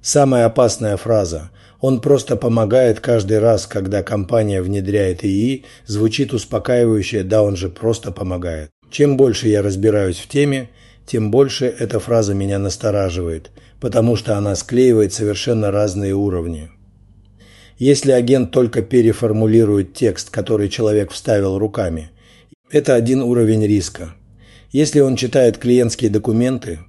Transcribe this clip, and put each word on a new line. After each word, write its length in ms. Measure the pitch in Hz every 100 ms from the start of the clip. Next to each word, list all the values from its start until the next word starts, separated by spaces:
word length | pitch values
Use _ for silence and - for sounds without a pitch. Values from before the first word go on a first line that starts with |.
Самая 440 | - 147 139 127 117
опасная 500 | 117 120 - 110 98
фраза 560 | - 110 90 82 80 - _ _
«Он 200 | 135 131
просто 360 | 131 143 - 113
помогает 640 | 123 113 107 123 127 107
каждый 400 | - 117 98 110
раз, 280 | 113 107 -
когда 340 | 104 95 101
компания 580 | - 104 95 117 107 98
внедряет 640 | 92 101 95 104 95 90
ии», 420 | 101 98 117 135 - - -
звучит 480 | 104 110 110 135
успокаивающе 920 | 120 - 113 110 123 117 107 95 107
«Да 200 | 92 107
он 120 | 104 95
же 140 | 92
просто 420 | 85 113 110 -
помогает». 580 | 90 92 90 87 80 78 _ _
Чем 280 | - 143 135
больше 320 | 135 110 110
я 120 | 104
разбираюсь 560 | 101 95 107 104 95 87
в 100 | -
теме, 420 | 143 143 135 120 _ - _ -
тем 240 | 117 107
больше 360 | 117 139 - 123
эта 340 | - 104 110
фраза 340 | - 117 104
меня 240 | 98 98 101
настораживает, 960 | 98 - 110 101 95 87 85 80 - - _ _
потому 360 | 123 113 113 110
что 220 | - 104
она 180 | 101 95
склеивает 580 | - 120 127 113 101
совершенно 580 | - 104 98 - 113 104
разные 440 | 101 104 95 101 98
уровни. 540 | 101 90 85 80 78 _ _ _ _ _ _ _ - - - _
Если 340 | 127 139 139
агент 400 | 127 120 135 123
только 300 | 135 120 123
переформулирует 1120 | 107 127 113 104 117 107 110 113 110 101 90
текст, 360 | - 117 - -
который 400 | - 98 107 101
человек 420 | - 107 107 98
вставил 480 | - - 104 98 95
руками, 500 | 104 101 92 82 78 _ _ _ _ _ _
это 240 | 151 147 127
один 260 | 113 131
уровень 440 | 120 120 110 110 107
риска. 500 | 104 90 - 85 - _ - - - _
Если 280 | 135 147 151
он 160 | 135 127
читает 420 | 123 139 123 104
клиентские 520 | 120 123 117 - 110
документы 720 | 104 107 110 123 131 113 82